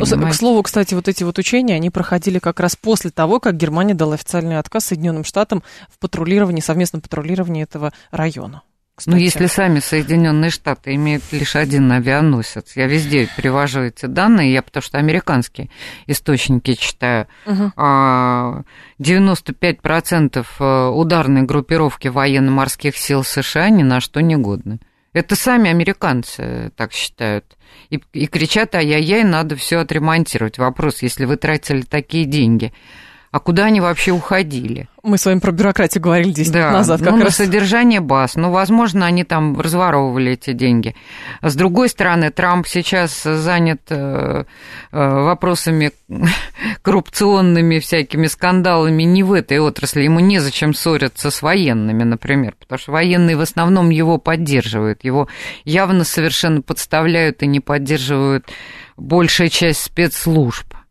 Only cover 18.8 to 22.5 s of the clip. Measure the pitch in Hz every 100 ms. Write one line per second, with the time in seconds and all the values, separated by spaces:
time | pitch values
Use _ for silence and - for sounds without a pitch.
18.8 | - - 139 185 196 175 - - 180 143
19.8 | 156 160 - 170 143 131 117 - 135 131
20.8 | 127 139 165 170 139 135 131 147 127 160
21.8 | 147 - 135 131 139 135 135